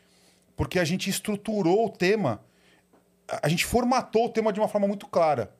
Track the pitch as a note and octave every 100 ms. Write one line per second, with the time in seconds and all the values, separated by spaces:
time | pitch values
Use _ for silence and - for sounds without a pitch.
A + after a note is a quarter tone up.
0 | _ _ _ _ _ - C3 F3+ D#3+ F#3
1 | F#3+ F#3+ - G3+ G3+ G#3+ E3 G3 A3 -
2 | F3+ G#3+ D#3+ G#2 - _ _ _ _ _
3 | _ _ - - - E3+ - A3+ A#3+ B3+
4 | - A3 A#3 A3+ A3 G3+ G#3+ G#3 G3+ G3+
5 | - F#3+ D#3+ C#3 G2+ -